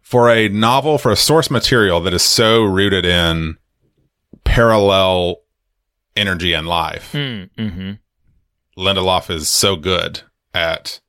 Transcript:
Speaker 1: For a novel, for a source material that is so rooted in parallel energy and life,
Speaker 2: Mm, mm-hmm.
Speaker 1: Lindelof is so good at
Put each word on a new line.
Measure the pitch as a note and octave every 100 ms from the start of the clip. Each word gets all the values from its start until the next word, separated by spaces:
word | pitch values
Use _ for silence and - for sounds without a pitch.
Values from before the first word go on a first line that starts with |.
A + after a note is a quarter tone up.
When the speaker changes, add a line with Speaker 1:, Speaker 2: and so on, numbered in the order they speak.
Speaker 1:
For | _ B2 A#2+
a | A2+ A2
novel, | G#2 A2+ C3+ D3 D3
for | B2
a | G2+
source | - D#3 D3+
material | B2 - B2 G2+ E2+
that | F2+
is | F2
so | - - A2 A2+
rooted | G#2+ F#2+ G2+ F#2+ F2
in | F2 E2+ E2 D#2+ D#2+ _ _ _ _ _ _ _ - -
parallel | - A#2 A2 G2 F#2+ F#2+ F#2 F2 F2 _ _ _ _ _ _ _ -
energy | G2+ F2+ F2
and | E2 D#2+
life, | E2+ D#2 D#2+ -
Speaker 2:
Mm, | D3+ C#3 A2 F2+ -
mm-hmm. | G#2+ F2+ F#2+ G#2 _ _ _ _ _ _ _ -
Speaker 1:
Lindelof | F#2+ G2 F#2 F2+ -
is | E2 D2+
so | - G2+ F2+
good | E2 F2 E2 - _ _ _
at | F2+ E2+ E3 - -